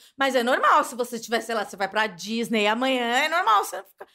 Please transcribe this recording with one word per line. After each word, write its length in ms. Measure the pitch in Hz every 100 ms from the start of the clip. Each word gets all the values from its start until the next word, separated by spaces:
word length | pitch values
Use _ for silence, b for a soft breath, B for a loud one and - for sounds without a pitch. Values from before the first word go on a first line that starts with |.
| b -
Mas 180 | 269
é 80 | 254
normal, 400 | 240 320 554 320
se 100 | 285
você 240 | 240 240 233
tiver, 200 | - 226
sei 120 | 226
lá, 100 | 226
você 120 | 196 190
vai 100 | 196
pra 180 | 208 220
Disney 600 | 170 190 226 208 220 208
amanhã, 380 | 226 262 254
é 240 | 233 247 311
normal 340 | 339 415 415
você 200 | - -
ficar, 240 | - _ 196